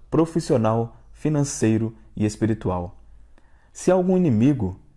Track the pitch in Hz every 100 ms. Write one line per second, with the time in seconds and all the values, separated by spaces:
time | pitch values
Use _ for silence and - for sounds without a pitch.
0 | - 151 165 170 - 139 110 113 117 -
1 | - - 151 147 143 - 110 113 113 -
2 | - - 104 - 110 107 - 90 87 -
3 | - - - - - - _ - - 185
4 | 180 185 175 107 127 135 95 92 -